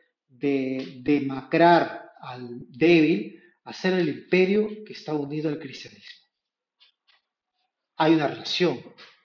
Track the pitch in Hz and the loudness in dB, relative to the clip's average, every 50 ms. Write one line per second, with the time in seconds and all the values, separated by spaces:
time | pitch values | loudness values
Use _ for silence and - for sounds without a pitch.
0 | _ _ _ _ _ _ 135 120 135 143 139 135 131 131 131 131 131 - 139 127 | _ _ _ _ _ _ _ _ -2 -2 -2 -2 -2 -4 -6 -6 -8 -10 -12 -6
1 | 123 147 147 143 135 139 135 131 127 - - 160 170 170 175 165 - - - - | -2 0 0 0 0 -2 -6 -8 -6 -2 2 4 6 8 8 6 4 2 -4 -10
2 | - - - - - 131 127 127 123 120 120 123 - - - 123 156 170 170 165 | -14 -18 -20 -18 -16 -16 -14 -14 -12 -12 -12 -14 -16 -16 -4 2 4 6 6 6
3 | 156 151 175 202 - - - - _ _ _ _ _ 123 117 - - 185 185 185 | 6 4 2 0 -2 -6 -12 -18 _ _ _ _ _ -18 -12 -6 -2 -2 0 0
4 | 175 151 135 - - - - 185 190 185 202 214 214 214 - - - - 127 - | 0 -2 -4 -6 -4 0 2 2 2 4 2 2 0 0 -4 -10 -14 -16 -18 -14
5 | - - 151 151 143 139 147 156 151 160 147 - 147 131 120 - - 117 107 - | -10 -6 -6 -4 -4 -6 -6 -6 -4 -4 -6 -6 -8 -12 -16 -16 -18 -20 -20 -20
6 | - - - - _ _ _ _ _ _ _ _ _ _ _ _ _ _ _ _ | -20 -20 -20 -20 _ _ _ _ _ _ _ _ _ _ _ _ _ _ _ _
7 | _ _ _ _ _ _ _ _ _ _ _ _ _ _ _ _ _ _ _ - | _ _ _ _ _ _ _ _ _ _ _ _ _ _ _ _ _ _ _ 0
8 | 160 160 165 160 147 135 113 110 - - - - 180 165 135 117 - - - - | 2 2 4 2 0 -2 -4 -6 -8 -6 -4 -2 0 0 -2 -4 -8 -16 -20 -20
9 | - - _ _ | -20 -20 _ _